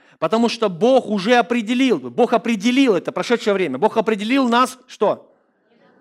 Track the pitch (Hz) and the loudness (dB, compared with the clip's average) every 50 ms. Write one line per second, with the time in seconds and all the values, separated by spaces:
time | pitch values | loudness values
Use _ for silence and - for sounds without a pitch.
0 | _ _ _ - 156 165 214 226 233 226 - - 226 208 180 156 190 247 269 254 | _ _ _ -6 -4 -2 0 2 0 0 0 -2 -4 -4 -2 0 2 4 4 4
1 | - 208 214 202 175 214 247 240 233 240 233 240 220 202 247 247 269 254 214 151 | 2 0 -4 -4 0 2 2 2 2 2 -2 -4 -2 -2 -2 0 2 2 0 0
2 | 120 123 117 147 247 - - 220 - 226 233 202 180 247 247 269 277 254 196 165 | -4 -6 -2 0 0 2 2 -2 0 -2 -4 -2 0 0 2 2 4 4 2 0
3 | - - - 175 180 - 240 226 - 220 202 190 185 151 127 127 185 214 - 226 | 0 -4 -6 -6 -4 -2 -2 -2 0 0 0 0 0 -4 -2 0 -2 0 0 0
4 | 202 190 220 196 208 220 262 277 269 233 226 240 254 233 - - _ _ - - | -2 -2 -2 -4 -2 -2 0 0 0 2 2 2 0 0 -2 -10 _ _ -6 -2
5 | 214 190 135 113 - _ _ _ _ _ _ _ _ _ _ _ _ _ _ _ | 0 0 0 -2 -6 _ _ _ _ _ _ _ _ _ _ _ _ _ _ _